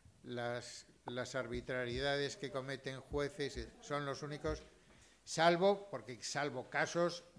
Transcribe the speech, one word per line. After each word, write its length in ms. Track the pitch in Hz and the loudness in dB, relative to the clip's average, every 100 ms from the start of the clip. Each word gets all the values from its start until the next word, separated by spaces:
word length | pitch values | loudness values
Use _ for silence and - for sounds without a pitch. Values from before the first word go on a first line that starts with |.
| - - | -20 -18
las, 640 | 127 120 120 120 - - - - - | -8 -4 -2 -4 -6 -14 -16 -16 -8
las 280 | 123 120 | -6 -2
arbitrariedades 1000 | 135 117 123 120 127 123 120 143 143 139 - | -2 -2 -4 -2 -2 0 0 2 2 0 -4
que 140 | 139 | -6
cometen 500 | 135 131 131 135 131 | -6 -6 -6 -6 -10
jueces, 680 | - 143 143 143 139 127 113 - | -4 -2 -2 -2 -4 -4 -10 -12
son 260 | - 143 143 | -6 -4 -2
los 160 | 131 | -4
únicos, 400 | 143 147 156 151 - - - - - - | -6 -4 -2 -4 -6 -20 -20 -20 -20 -20
salvo, 640 | - - 165 170 190 196 - | -4 6 8 8 8 6 0
porque, 320 | 131 - 113 | -10 -8 -10
salvo 480 | - 143 147 123 113 | -4 0 0 -2 -2
casos 540 | 143 156 170 175 170 - | 2 2 4 2 0 -12